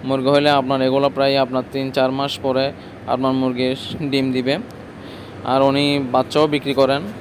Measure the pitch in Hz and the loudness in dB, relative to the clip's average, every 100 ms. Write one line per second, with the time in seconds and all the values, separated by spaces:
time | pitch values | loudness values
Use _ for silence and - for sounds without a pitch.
0 | 131 135 131 143 147 143 131 135 131 135 | -2 0 4 4 6 4 2 2 2 4
1 | 139 131 139 139 127 131 123 135 135 131 | 2 2 2 2 2 -2 -4 -6 -4 0
2 | 131 135 139 - 135 127 135 - - - | 0 0 -4 -4 -2 0 -2 -6 -18 -14
3 | - 123 131 131 131 123 127 131 - - | -6 0 0 2 0 0 -2 -2 -8 -8
4 | 147 135 131 127 127 156 226 - - - | -2 0 0 0 0 -2 -4 -16 -18 -18
5 | - - - - - 135 139 139 143 143 | -16 -16 -16 -10 -2 2 4 4 2 0
6 | 131 131 127 147 156 147 139 135 131 139 | 0 0 2 2 2 0 0 2 2 2
7 | 202 214 | -4 -12